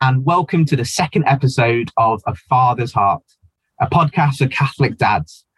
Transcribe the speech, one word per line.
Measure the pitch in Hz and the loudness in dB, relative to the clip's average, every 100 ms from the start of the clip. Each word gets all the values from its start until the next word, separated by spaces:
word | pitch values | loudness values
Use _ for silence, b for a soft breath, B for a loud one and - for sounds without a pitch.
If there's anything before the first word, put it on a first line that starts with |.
and | 131 131 139 | 0 2 2
welcome | 175 156 170 156 | 2 2 0 2
to | 135 | 0
the | |
second | 117 - 165 - 147 | -2 -2 -2 0 2
episode | 135 131 131 117 117 117 - | 2 0 0 0 0 -2 0
of | 113 110 - | 0 0 -6
A | - | -10
Father's | - 127 127 123 117 | -2 0 2 0 -4
Heart, | 110 98 87 _ _ _ _ _ - | 0 0 0 _ _ _ _ _ -6
a | - | 0
podcast | 175 151 - 147 135 | 0 0 0 0 0
for | 135 | -2
Catholic | - 139 - 139 - | -2 -4 -2 -4 0
dads. | 104 101 80 - _ | -2 -2 -4 -16 _